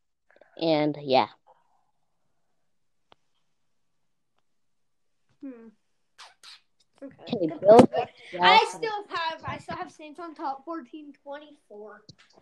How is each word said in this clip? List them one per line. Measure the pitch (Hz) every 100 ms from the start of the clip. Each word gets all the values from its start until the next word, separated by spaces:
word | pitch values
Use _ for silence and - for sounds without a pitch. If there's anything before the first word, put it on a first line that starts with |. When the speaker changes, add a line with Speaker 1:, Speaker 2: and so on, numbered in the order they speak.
| _ _ _ _ - -
Speaker 1:
And, | 165 156 151 147
yeah. | 143 127 107 - _ - _ _ _ _ _ _ _ _ _ _ _ _ _ _ _ - _ _ _ _ _ _ _ _ _ _ _ _ _ _ _ _ _ _ _ _ _ _
Speaker 2:
Hmm. | 277 240 226 214 _ _ _ _ - _ - - _ _ _ _
Okay. | 269 - - 226
Speaker 1:
Okay, | 165
Speaker 2:
Good | 156
Speaker 1:
Bills | 190 226
Speaker 2:
pick. | - - - - -
Speaker 1:
versus | 359
Speaker 2:
I | 359 392
Speaker 1:
Jets. | 453 -
Speaker 2:
still | 453 415 403
have, | 339 330 320 302
I | 285
still | - 330
have | 349
Saints | - 302 294
on | 339 294
top, | 311 269
fourteen | 294 330 247 311 294 -
twenty-four. | 277 285 302 294 _ 208 214 208 - - - -